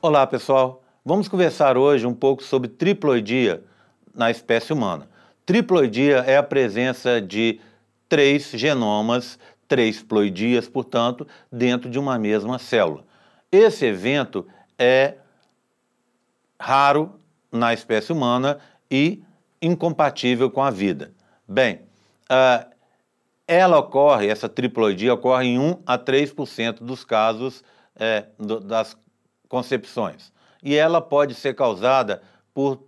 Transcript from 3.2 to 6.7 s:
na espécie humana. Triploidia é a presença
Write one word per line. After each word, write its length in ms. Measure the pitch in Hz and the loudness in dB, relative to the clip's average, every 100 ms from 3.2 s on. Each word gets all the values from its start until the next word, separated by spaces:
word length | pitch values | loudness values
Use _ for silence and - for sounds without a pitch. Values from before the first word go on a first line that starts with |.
| 107 127 117 82 - _ _ _ _ | 0 0 0 -2 -8 _ _ _ _
na 160 | - 117 | -4 -2
espécie 440 | 117 - 113 - | -2 -2 -2 -2
humana. 340 | 156 104 82 69 _ _ _ - | -4 -2 -6 -10 _ _ _ -2
Triploidia 800 | 208 - 180 131 107 143 135 127 | 0 2 2 2 2 2 2 4
é 80 | 135 | 2
a 80 | |
presença 760 | 143 139 123 | 2 0 0